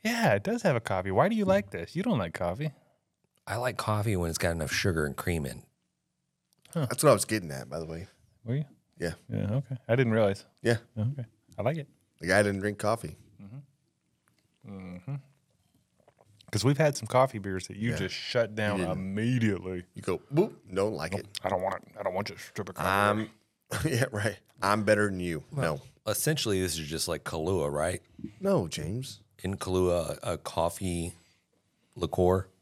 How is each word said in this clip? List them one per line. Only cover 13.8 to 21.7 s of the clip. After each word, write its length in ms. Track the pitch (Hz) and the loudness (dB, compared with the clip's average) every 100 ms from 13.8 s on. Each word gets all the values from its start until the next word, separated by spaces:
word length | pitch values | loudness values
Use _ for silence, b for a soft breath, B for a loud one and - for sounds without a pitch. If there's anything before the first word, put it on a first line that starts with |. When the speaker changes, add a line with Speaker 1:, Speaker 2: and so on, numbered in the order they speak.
| _ _ _ _ _ _ _ _ - 98 92 90 | _ _ _ _ _ _ _ _ -18 -14 -14 -12
Speaker 1:
Mm-hmm. 200 | - 139 - _ _ _ _ _ _ _ _ _ _ _ - | -10 -10 -10 _ _ _ _ _ _ _ _ _ _ _ -6
'Cause 140 | 107 127 | 0 2
we've 120 | 143 | 4
had 200 | 156 - | 2 2
some 100 | 110 | 0
coffee 320 | 127 131 113 | 4 4 0
beers 280 | 98 92 - | -4 -6 -6
that 100 | 101 | -4
you 140 | 117 | -2
Speaker 3:
Yeah. 40 | 160 | -2
Speaker 1:
just 160 | 185 - | -4 -6
shut 400 | - 123 110 107 | -2 0 0 0
down 240 | 107 101 | 0 0
Speaker 3:
You 60 | 90 | -2
didn't. 140 | 92 | -2
Speaker 1:
immediately. 840 | 95 98 117 127 110 92 90 90 90 - | -4 -2 0 2 2 2 -4 -8 -8 -8
Speaker 3:
You 60 | |
go, 200 | 101 90 - | -4 -4 0
"Boop, 200 | 147 226 - 101 | 0 0 -2 -6
don't 220 | 95 104 71 | 0 0 -2
like 180 | 82 | -4
Speaker 1:
Nope. 80 | 98 | -6
Speaker 3:
it." 60 | - - | -6 -6
Speaker 1:
I 60 | 95 | -2
don't 120 | 95 | 0
want 140 | 95 | -2